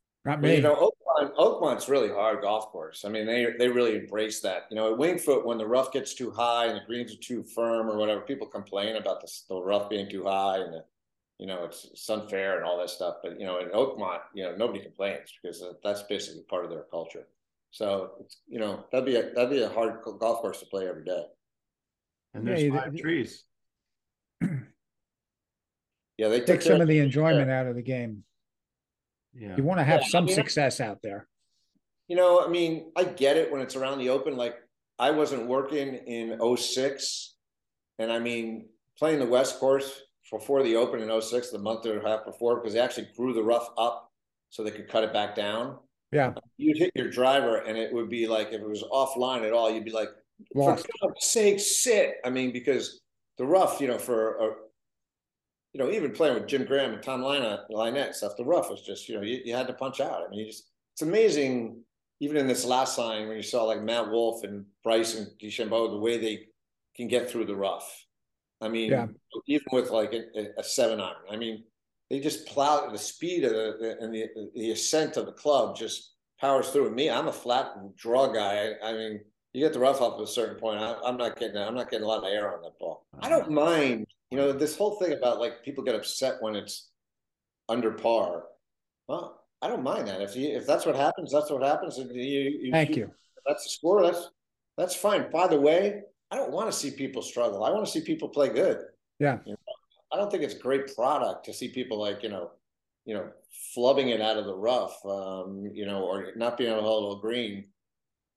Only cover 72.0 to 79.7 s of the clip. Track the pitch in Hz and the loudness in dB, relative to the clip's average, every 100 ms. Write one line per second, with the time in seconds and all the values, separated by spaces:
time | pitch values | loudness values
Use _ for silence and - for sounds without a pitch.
72 | _ 135 147 - - 147 139 147 - 104 | _ -4 -2 -4 -6 0 2 2 0 -8
73 | - - 170 175 131 110 110 107 113 110 | -10 -6 -4 0 2 0 -2 -4 -6 -6
74 | 113 113 110 110 104 123 113 110 - 156 | -8 -6 -8 -10 -14 -6 -4 -2 0 0
75 | 156 - 104 - 147 143 104 95 110 - | 0 -2 -6 -6 0 2 2 -2 -8 -10
76 | - _ _ _ 139 135 117 147 120 113 | -14 _ _ _ 2 2 2 2 2 2
77 | 160 120 156 - 123 127 - 101 98 - | 0 0 -2 -4 0 0 0 -8 -16 -12
78 | 113 123 135 113 101 104 107 107 110 113 | 0 4 4 2 0 0 -2 -4 -6 -6
79 | 110 104 - _ _ 127 156 | -6 -10 -14 _ _ 0 0